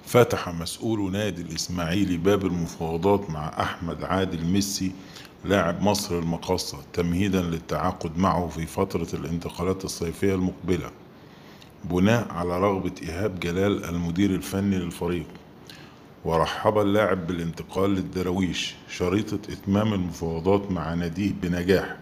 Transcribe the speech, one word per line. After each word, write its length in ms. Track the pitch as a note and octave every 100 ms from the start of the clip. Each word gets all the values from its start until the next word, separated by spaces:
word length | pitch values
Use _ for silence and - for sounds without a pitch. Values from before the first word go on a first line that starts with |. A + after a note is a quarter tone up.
| -
فتح 440 | B2 A#2 F#2+ -
مسؤول 600 | E2+ E2+ - A#2 A2 G2
نادي 300 | G2 G#2 F2
الإسماعيلي 760 | E2 D#2+ - F2+ E2 F#2 F#2+ F2
باب 280 | F2+ G2+ F#2+
المفاوضات 840 | F2 D#2+ - E2 E2 F#2+ G2+ G2+
مع 320 | D#2 D2+ -
أحمد 420 | G2+ - E2+ D2+
عادل 420 | D2+ F#2 F#2+ E2+ E2
ميسي 460 | G2+ G2 - F#2+ F#2 - - - - F2
لاعب 360 | G2 E2+ E2+
مصر 380 | G2 G2+ - F2
المقاصة، 580 | E2 E2 - F#2 - C#2+ -
تمهيدا 480 | - F2 F2 G2+ F#2+
للتعاقد 760 | F2 E2 - D2+ F2 F#2 E2+ D#2
معه 300 | F#2+ E2 F2
في 180 | D2+ E2
فترة 420 | - G2 F#2 D#2+
الانتقالات 720 | E2+ D#2 E2+ E2+ - F2+ F#2 F#2
الصيفية 500 | - E2+ E2 G2 F#2+
المقبلة، 560 | F#2 - F2 F2 - - - - - - - - - -
بناء 440 | - F2 G2 A#2 -
على 280 | E2+ F2 F2
رغبة 320 | G2+ F#2+ F#2 -
إيهاب 380 | - E2 G#2+ F#2
جلال 460 | F2 F2 G2+ G2 -
المدير 440 | F2 E2+ E2+ G2
الفني 480 | F#2 - G2 G2+ F#2+
للفريق. 480 | F2 - F2 F2 D2+ - - - - - - - - - D#2+
ورحب 520 | E2 D#2 - A2 G#2+
اللاعب 500 | G2+ G2+ G2+ F#2+ E2
بالانتقال 640 | F2+ E2+ D#2+ E2 F#2 G2 F#2+
للدراويش، 800 | E2+ F#2 F2+ F2+ F2+ - - - -
شريطة 500 | - F2+ G2 G#2+ G2+ -
إتمام 440 | E2+ G2 G2 A2
المفاوضات 800 | G2+ F2 D#2+ E2 E2 E2+ G2+ G2+
مع 220 | F2+ D#2+
ناديه 380 | E2+ F2 E2 G2+ -
بنجاح. 560 | F2+ F2 F2 F#2 - -